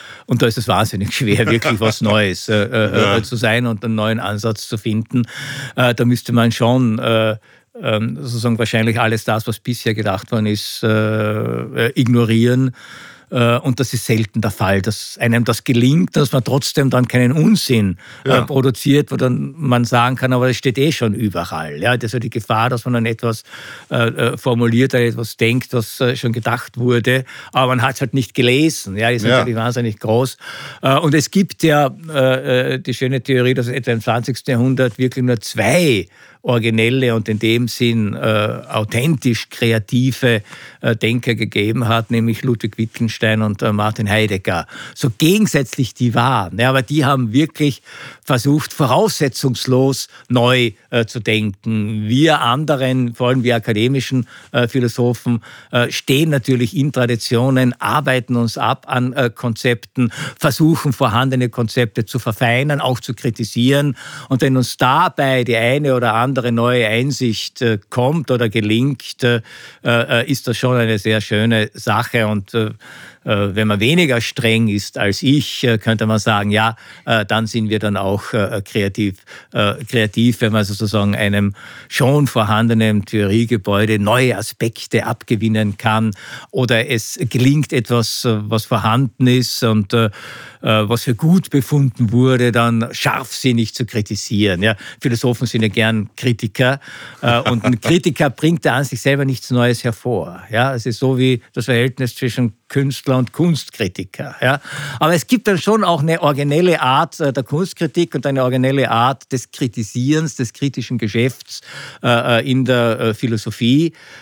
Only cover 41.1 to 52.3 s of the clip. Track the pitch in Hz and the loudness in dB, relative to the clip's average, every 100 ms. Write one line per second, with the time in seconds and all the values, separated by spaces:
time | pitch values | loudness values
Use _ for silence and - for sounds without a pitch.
41.1 | 120 120 110 104 110 104 123 110 117 113 | 0 -2 -2 -2 0 0 0 0 0 0
42.1 | 117 113 104 127 113 110 - 113 - 117 | 0 0 0 -2 -2 -4 -4 -6 -2 -4
43.1 | - 113 110 107 101 110 104 107 101 101 | 0 0 2 0 0 0 0 0 -2 0
44.1 | 107 110 95 110 90 - - - - 135 | 2 2 0 -2 -4 -6 -14 -18 -4 -4
45.1 | - 156 208 202 151 135 - 123 - 123 | 2 2 4 2 0 -2 -4 -4 0 0
46.1 | 120 123 120 90 95 123 135 120 151 139 | 2 2 0 -2 0 2 2 0 0 2
47.1 | 139 117 127 160 - 147 - - - - | 2 2 2 0 0 -2 -2 -12 -20 -18
48.1 | - - 127 139 147 - - 131 139 214 | -14 -2 0 2 0 0 -2 2 4 2
49.1 | - 127 - 139 117 - 127 135 131 - | 2 -2 0 -2 -2 0 2 2 0 -8
50.1 | - - 127 120 127 120 - _ 120 113 | -16 -2 2 4 4 2 -2 _ -2 -2
51.1 | 123 107 110 107 98 113 110 104 110 107 | -4 -2 0 -2 -4 -4 -2 -2 -4 0
52.1 | 127 156 | 2 4